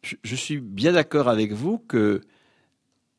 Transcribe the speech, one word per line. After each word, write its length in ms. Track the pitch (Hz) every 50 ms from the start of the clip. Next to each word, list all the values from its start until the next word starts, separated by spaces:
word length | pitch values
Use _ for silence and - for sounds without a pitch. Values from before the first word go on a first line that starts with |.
| -
je, 140 | - - - -
je 140 | 107 123
suis 220 | 131 - - 151 143
bien 340 | 127 104 98 98 117 165 180
d'accord 360 | 175 147 - - 147 135 123
avec 240 | 117 107 110 104 104
vous 260 | 104 127 175 220 233
que 440 | - _ - 117 107 104 101 98 - _ _ _ _ _ _ _ _ _ _ _ _ _ _ _ _ _ _